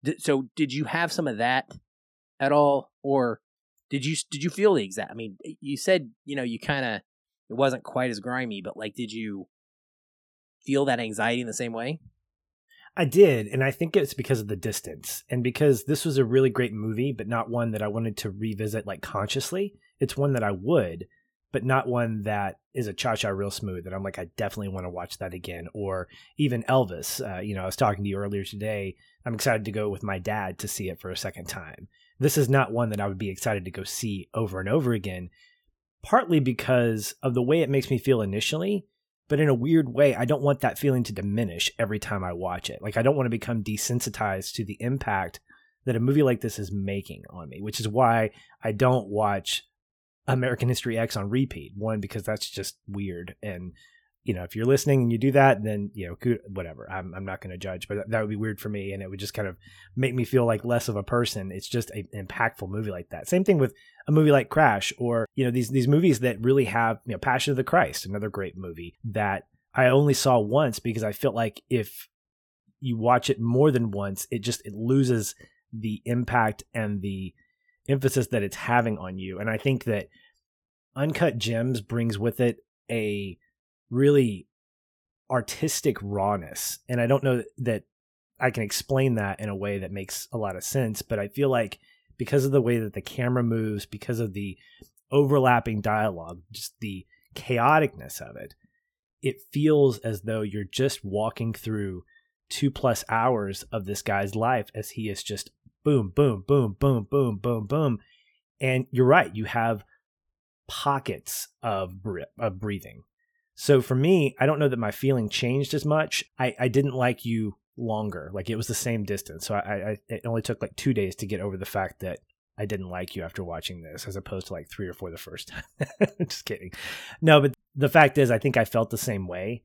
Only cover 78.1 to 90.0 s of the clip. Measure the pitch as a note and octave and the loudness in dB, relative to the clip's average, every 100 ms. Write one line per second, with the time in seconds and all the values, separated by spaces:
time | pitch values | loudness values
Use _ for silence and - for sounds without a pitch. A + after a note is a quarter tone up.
78.1 | C3+ A#2 A#2+ G2+ - - A#2+ A2+ G#2+ F#2 | 0 0 0 -2 -6 2 2 2 -2 -6
79.1 | F#2 F#2 F#2 A2 A2 C#3 C3 - G#2+ - | -8 -8 -6 -4 -2 0 0 0 -2 -4
80.1 | _ _ _ _ _ _ _ _ - D3 | _ _ _ _ _ _ _ _ -4 -2
81.1 | D#3 E3+ A#2+ A2 A2+ B2 B2 G#2 A#2 A#2 | 2 2 2 -2 0 0 -2 -2 -2 0
82.1 | G2+ A2+ - A#2+ - _ _ _ A#2 G#2+ | 0 -2 2 0 0 _ _ _ -4 -2
83.1 | G2+ G2 F2 _ _ _ _ _ A#2+ C#3 | -2 -6 -10 _ _ _ _ _ 2 6
84.1 | D3 B2 G2 - _ _ _ _ _ _ | 6 6 0 -10 _ _ _ _ _ _
85.1 | _ _ B2+ A2 - D#3 - D3+ A#2+ G2+ | _ _ -4 -2 -4 -2 0 0 -2 -4
86.1 | G2+ G2 G#2 D#2 - - - _ B2 A#2 | 0 2 0 -4 -8 -8 -8 _ 0 4
87.1 | C3+ C#3 B2+ A2 - A#2+ G#2+ _ _ _ | 2 2 0 -2 -6 -2 -2 _ _ _
88.1 | _ _ _ C3 A#2 G#2 - - C3+ C3+ | _ _ _ -2 0 -4 -4 0 2 4
89.1 | A2+ G2+ F#2+ G#2+ G2 G2+ G2+ F#2 G2 | 2 0 -4 -6 -4 -2 -4 -4 -8